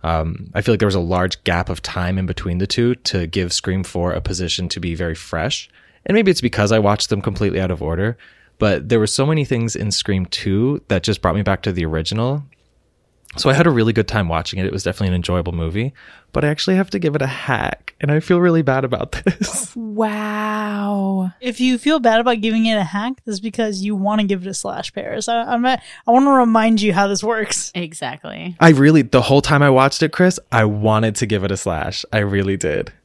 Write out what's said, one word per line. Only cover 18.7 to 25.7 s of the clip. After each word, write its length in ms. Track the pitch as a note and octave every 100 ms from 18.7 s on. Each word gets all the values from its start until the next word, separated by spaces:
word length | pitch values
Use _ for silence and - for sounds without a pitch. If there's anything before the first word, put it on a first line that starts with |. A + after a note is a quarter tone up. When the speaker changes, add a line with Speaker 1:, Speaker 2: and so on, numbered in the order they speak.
| C3
Speaker 1:
about 280 | C3+ B2 -
<laughs> 140 | - -
this. 480 | - G3+ - -
Speaker 2:
Wow. 1600 | A#3+ A3 G#3 A3 G#3+ G#3+ G#3+ G#3+ G#3+ G#3 G3+ G3+ G3+ G3 F#3+ F#3 -
Speaker 3:
If 220 | B3+ A#3
you 160 | B3+ B3
feel 220 | C#4+ D#4
bad 200 | A#3 A3
about 220 | A#3+ A#3
giving 240 | A3 A3+ A3+
it 100 | G#3+
a 80 |
hack, 380 | E3+ G3+ A3+ C4 -
that's 140 | G3
because 440 | A3 G#3 A3 F#3+
you 120 | G3 G#3
wanna 300 | G3 G#3+ G3+
give 200 | F#3+ F#3
it 40 |
a 40 |
slash, 380 | - G3 - -
Paris. 380 | - - A3 A3
I, 140 | A#3
I'm 180 | A#3 A#3+
not, 180 | B3